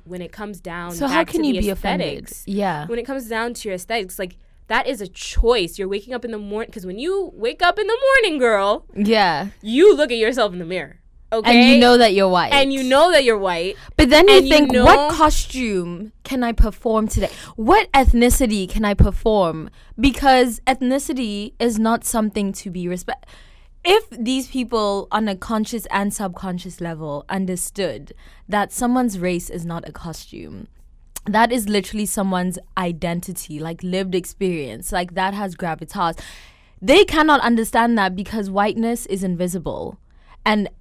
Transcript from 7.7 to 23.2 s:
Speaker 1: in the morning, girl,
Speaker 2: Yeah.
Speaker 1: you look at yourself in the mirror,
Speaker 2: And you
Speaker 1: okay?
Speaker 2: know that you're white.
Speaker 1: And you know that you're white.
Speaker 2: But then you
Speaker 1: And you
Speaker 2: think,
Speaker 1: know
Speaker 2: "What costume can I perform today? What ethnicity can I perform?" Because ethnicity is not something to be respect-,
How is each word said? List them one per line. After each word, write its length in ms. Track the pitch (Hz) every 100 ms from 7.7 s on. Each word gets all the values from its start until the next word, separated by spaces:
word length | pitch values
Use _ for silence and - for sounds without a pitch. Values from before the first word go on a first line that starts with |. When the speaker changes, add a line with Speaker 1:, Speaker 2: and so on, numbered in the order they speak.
| 370
Speaker 1:
in 80 | 392
the 100 | 466 539
morning, 300 | 539 453 294
girl, 460 | 240 202 202 220 - 196
Speaker 2:
Yeah. 520 | 214 220 185 151 202 -
Speaker 1:
you 340 | 208 247 415 285
look 160 | 302
at 60 | 233
yourself 340 | 220 254 208
in 60 | 180
the 60 | 165
mirror, 340 | 180 139 - _ _ -
Speaker 2:
And 140 | 226 220
you 60 | 240 240
Speaker 1:
okay? 60 | 240
Speaker 2:
know 180 | 240 247
that 160 | 226
you're 160 | 190 190
white. 240 | 180 143
Speaker 1:
And 180 | 277 269
you 80 | 269
know 280 | 254 269 349
that 120 | 311
you're 140 | 247 214
white. 380 | 190 170 185 - - -
Speaker 2:
But 120 | 269
then 180 | 302 392
you 80 | 392
Speaker 1:
And 100 | 269
you 40 |
Speaker 2:
think, 180 | 302 277
Speaker 1:
know 140 | 254 269
Speaker 2:
"What 260 | 320 294
costume 1000 | 330 311 - - 262 233 190 170 175 214 _
can 200 | - 262
I 80 | 240
perform 540 | 220 214 - 233 220 220
today? 220 | 226 196 - - -
What 340 | 220 415 381
ethnicity 720 | 277 247 233 247 - 247 208 185
can 160 | 214 208
I 80 |
perform?" 760 | 202 208 - 226 208 170 160 151 - - -
Because 640 | 269 - 277 254 247 220 -
ethnicity 880 | 254 247 277 311 262 220 202 208 -
is 180 | 233 220
not 260 | 226 226 -
something 460 | 226 214 208 196
to 160 | - 196
be 160 | 175 175
respect-, 380 | 180 - -